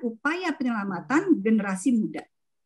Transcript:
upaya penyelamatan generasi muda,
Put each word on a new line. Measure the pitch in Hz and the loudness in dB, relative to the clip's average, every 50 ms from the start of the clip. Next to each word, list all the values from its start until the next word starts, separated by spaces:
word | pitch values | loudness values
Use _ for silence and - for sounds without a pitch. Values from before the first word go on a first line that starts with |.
upaya | 254 226 226 - - 285 330 359 370 330 294 - | -4 -6 -6 -2 -2 -2 -2 0 -2 -4 -4 -2
penyelamatan | 247 247 233 208 196 196 185 175 - - 254 320 392 381 285 196 | -2 -2 -2 -2 -4 -4 -6 -6 -4 0 0 2 4 4 2 2
generasi | 190 220 226 214 196 196 190 185 - 277 240 | 4 2 2 2 2 0 -4 -2 0 2 2
muda, | 220 190 160 156 - - - _ _ _ _ _ _ _ | 2 0 -2 -4 -8 -12 -14 _ _ _ _ _ _ _